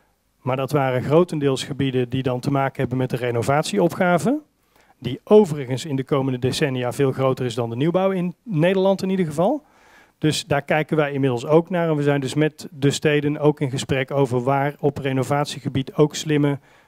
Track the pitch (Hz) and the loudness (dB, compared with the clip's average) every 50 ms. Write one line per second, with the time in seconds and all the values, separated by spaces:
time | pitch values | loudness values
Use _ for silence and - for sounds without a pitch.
0 | _ _ _ _ _ _ _ _ _ 131 127 135 135 131 - 151 135 131 127 127 | _ _ _ _ _ _ _ _ _ -4 -4 -2 -2 0 0 0 2 2 0 0
1 | 117 - 143 160 180 180 - 156 143 139 135 127 - - 139 123 139 135 123 127 | 0 4 4 4 4 4 0 -2 0 0 0 -2 -4 -8 -6 -4 -4 -2 0 -2
2 | 123 120 - 135 127 135 127 123 - - 143 139 135 135 - - 135 123 127 131 | -2 -2 -4 -4 -2 -2 -4 -2 -2 -2 0 0 0 -2 -2 -4 -4 -2 -2 -2
3 | 131 123 - 120 123 123 117 120 110 - 139 147 156 - - 202 180 165 - - | -2 -2 -4 -4 -4 -2 -2 -2 0 2 0 0 0 0 0 2 2 0 2 2
4 | 185 180 175 165 143 208 277 311 - _ _ _ _ _ _ _ _ _ _ _ | 2 2 2 2 2 0 0 0 -4 _ _ _ _ _ _ _ _ _ _ _
5 | - 120 127 - _ - 214 214 214 160 156 147 135 120 131 120 - 165 139 135 | -8 -8 -8 -8 _ 6 6 6 6 6 0 -6 -4 -4 -4 -4 -4 -4 -4 -4
6 | 131 - 151 139 131 135 131 123 127 127 123 - 160 143 127 127 123 123 120 - | -2 0 0 0 0 0 -2 -2 -2 -2 0 0 -2 -2 -2 -2 -4 -4 0 0
7 | 139 135 123 - 135 131 131 - 127 123 110 123 120 117 117 117 143 170 170 185 | 0 0 2 0 0 0 0 0 -2 -4 -2 -4 -4 -4 -2 -2 -2 0 0 2
8 | 190 196 190 185 175 180 160 _ _ 254 202 147 156 175 196 190 185 190 196 185 | 0 0 0 0 -4 -4 -6 _ _ -4 -2 2 2 2 2 2 2 2 2 0
9 | - 190 190 190 185 151 135 147 170 214 294 294 - _ _ _ _ _ - - | 0 -2 0 -2 -2 -2 0 0 0 0 0 -2 -6 _ _ _ _ _ -20 -20
10 | - _ _ _ - 156 147 - - - 143 143 139 - 170 156 156 - 170 156 | -20 _ _ _ -2 -2 -2 -2 -4 -2 -2 -2 0 0 0 0 0 0 0 0
11 | 151 143 143 139 135 135 123 120 123 156 147 165 170 - 185 175 170 165 156 147 | 0 0 0 0 0 0 0 -2 0 4 4 4 4 2 -2 -2 0 0 0 0
12 | 143 143 143 143 135 127 - 147 151 156 - - - - - 139 131 143 127 - | 2 2 2 2 0 -2 0 0 0 0 0 -6 -18 -18 -8 0 0 2 2 2
13 | - 156 147 147 143 147 147 147 147 151 147 - 151 135 123 131 117 - 139 131 | 0 0 0 2 0 0 -2 2 2 0 2 2 -4 -4 -4 -6 -4 -4 -2 -2
14 | 131 - 147 139 139 127 127 127 120 131 139 139 139 147 143 - - 147 - - | -2 -2 0 0 0 2 0 -2 0 0 0 0 0 -2 -4 0 -2 -2 -2 0
15 | 127 139 135 131 127 110 143 143 147 - - 139 - 139 123 135 131 - - - | -4 -2 -2 -2 0 0 0 -2 -2 -4 -6 -8 -8 -6 -4 -4 -6 -4 2 2
16 | 151 151 - - - 160 151 147 147 143 143 139 _ _ _ _ _ | 2 2 2 -6 -4 -2 0 2 2 0 0 -2 _ _ _ _ _